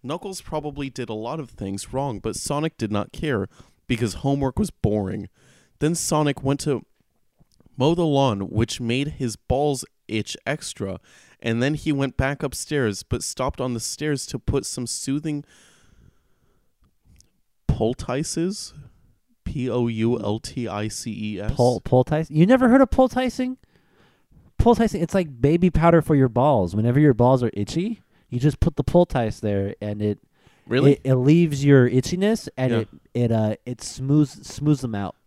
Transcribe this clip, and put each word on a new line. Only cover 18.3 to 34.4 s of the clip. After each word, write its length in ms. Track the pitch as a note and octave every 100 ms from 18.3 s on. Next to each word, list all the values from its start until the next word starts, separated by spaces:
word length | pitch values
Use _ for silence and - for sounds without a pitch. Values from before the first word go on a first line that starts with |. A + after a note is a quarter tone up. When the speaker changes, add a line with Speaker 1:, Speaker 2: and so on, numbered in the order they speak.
| - E3+ G#3 - - - _ _ _ _ _
Speaker 1:
P 240 | - - B2+
O 180 | A#2+ A#2+
U 320 | A2+ A2+ A#2+
L 180 | G#2 A2
T 300 | - - A2+
I 200 | G2+ G#2+
C 460 | - - G#2+ G#2+
E 60 | G2
S? 120 | G#2
Speaker 2:
Pol-, 260 | - B2 A#2
poultice? 500 | - - B2+ D3 D#3+
You 160 | D#3 F3+
never 220 | B3+ B3
heard 120 | B3+
of 100 | C4+
poulticing? 680 | - C4 - B3+ - B3+ B3+ _ _ _ _ _ _ _ _ _ _
Poulticing, 440 | A#3 A#3+ A3+ F3+
it's 120 | E3
like 260 | G3 E3 B2
baby 280 | C3+ E3+ F3+
powder 300 | D#3 E3+ E3+
for 140 | -
your 140 | D3 C3
balls. 480 | A2+ C#3 B2+ F2+ G2+
Whenever 240 | A#2 B2+
your 140 | D3+
balls 280 | A2 A#2+ C3
are 80 | A#2+
itchy, 480 | - G#2 D#3+ G3+ A#3 _ _ _
you 100 | B2
just 220 | C#3+ C3+
put 160 | - -
the 80 |
poultice 560 | C#3 F3 F3 B2+ A2+ -
there, 340 | G#2+ G2+ G2 -
and 200 | G#2 G#2
it 200 | G#2 G#2 _ _ _ _ -
Speaker 1:
Really? 240 | B2 C#3
Speaker 2:
it, 80 | C#3
it 80 | C3+
relieves 500 | C3 C3 E3 E3+ C#3
your 260 | C#3+ C#3 B2
itchiness, 580 | B2+ - F3+ G3+ A3+ - -
and 140 | C3
Speaker 1:
Yeah. 60 | A#2
Speaker 2:
it, 100 | G#2+ - _
it, 180 | A#2+ A#2+
uh, 240 | A2+ G#2+ G#2+ -
it 160 | B2
smooths, 640 | - - C3 D3+ D3 G#2